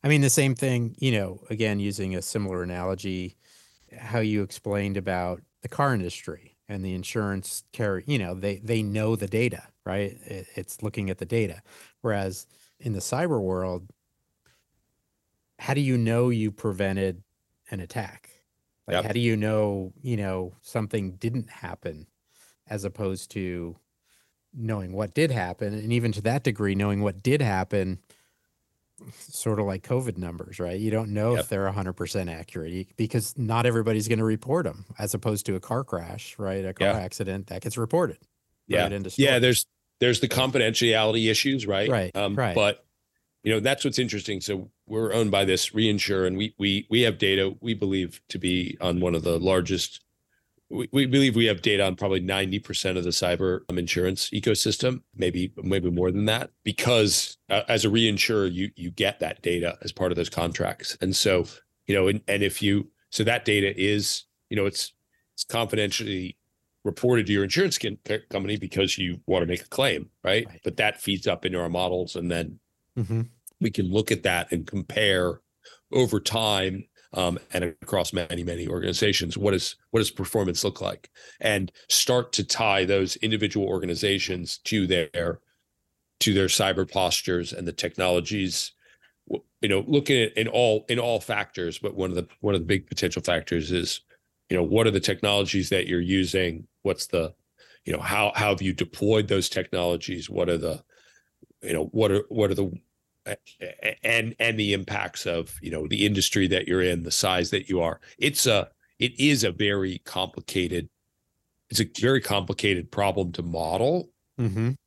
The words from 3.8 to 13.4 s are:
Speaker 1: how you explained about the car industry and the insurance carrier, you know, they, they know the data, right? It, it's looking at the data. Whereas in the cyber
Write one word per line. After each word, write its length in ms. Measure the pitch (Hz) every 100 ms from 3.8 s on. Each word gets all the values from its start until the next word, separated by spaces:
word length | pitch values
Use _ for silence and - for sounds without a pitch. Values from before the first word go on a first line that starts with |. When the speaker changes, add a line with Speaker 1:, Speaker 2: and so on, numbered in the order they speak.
| _ -
Speaker 1:
how 220 | 113 117
you 240 | 110 104
explained 520 | 98 - - 101 101 98
about 460 | 95 90 90 90 - _
the 40 | 127
car 280 | - 143 117
industry 600 | 90 - - 76 - _ _
and 160 | 101 95
the 80 |
insurance 720 | 92 92 113 104 98 - - -
carrier, 320 | - 107 95 120
you 140 | 139
know, 140 | 92
they, 240 | 92 101 95
they 260 | 110 117
know 320 | 104 107 110 113
the 120 | 98
data, 360 | 110 120 - - _ -
right? 320 | 98 101 123 -
It, 220 | 95 92 -
it's 280 | 92 -
looking 260 | 107 113 98
at 80 | 92
the 80 | -
data. 360 | 117 104 82 _ - - _
Whereas 440 | 117 101 95 92 - _ _ _
in 140 | 120
the 60 | 98
cyber 420 | - 127 175 135